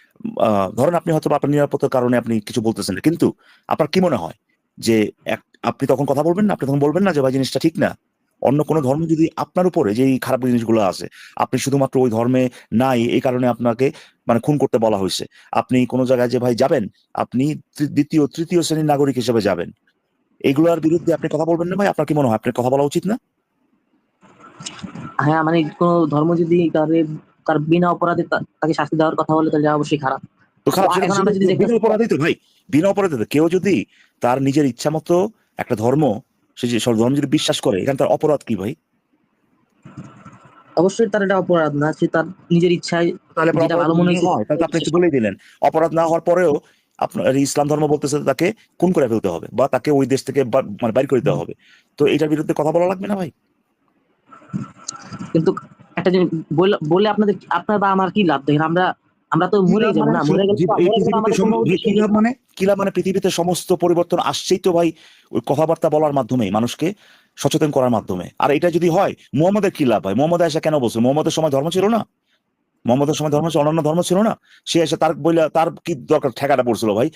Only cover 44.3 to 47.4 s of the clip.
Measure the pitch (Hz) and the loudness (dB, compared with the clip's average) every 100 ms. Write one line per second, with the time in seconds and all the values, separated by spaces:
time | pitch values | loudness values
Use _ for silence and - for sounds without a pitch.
44.3 | 156 107 147 160 165 156 160 175 139 107 | -2 -2 -2 -2 -2 -2 0 2 2 -2
45.3 | 95 - - 147 160 160 160 165 165 170 | -6 -16 -2 0 2 0 0 0 0 2
46.3 | 175 175 147 - _ _ - - - - | 2 2 0 -4 _ _ -6 -6 -2 0
47.3 | 135 | 2